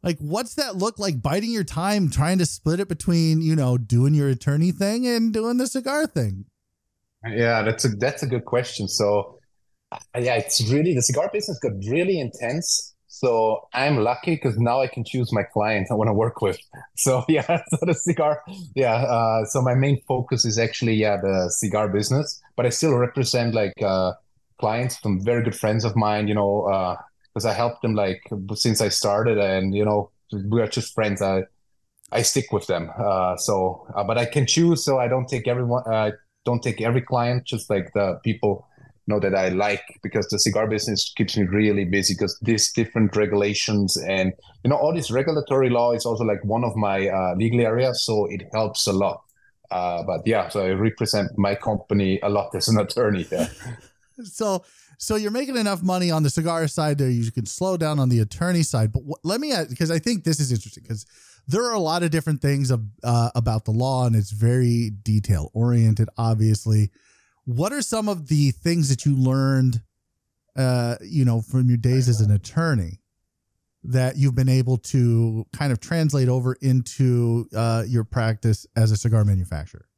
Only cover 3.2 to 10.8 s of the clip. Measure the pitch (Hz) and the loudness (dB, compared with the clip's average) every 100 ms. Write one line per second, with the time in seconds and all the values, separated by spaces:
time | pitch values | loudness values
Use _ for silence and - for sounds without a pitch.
3.2 | 160 160 160 160 131 123 110 120 135 151 | 4 2 2 2 2 0 2 4 4 4
4.2 | 139 127 - 147 175 175 196 226 247 233 | 2 0 0 2 0 0 -2 0 0 0
5.2 | 226 214 226 247 262 269 254 294 311 - | 0 0 -2 0 -2 -4 -2 -2 -2 -2
6.2 | 110 95 - _ _ _ _ _ _ _ | -2 -4 -12 _ _ _ _ _ _ _
7.2 | 113 110 117 117 107 107 127 104 127 - | -8 0 2 2 0 0 -2 0 -2 -2
8.2 | 139 120 - 123 127 - 101 - 104 104 | -4 -4 -2 -2 -2 -6 -6 0 0 0
9.2 | 98 - _ _ _ _ _ - - 123 | -2 -12 _ _ _ _ _ -18 -10 -4
10.2 | 123 117 - - 110 139 | -2 -2 -2 -2 2 2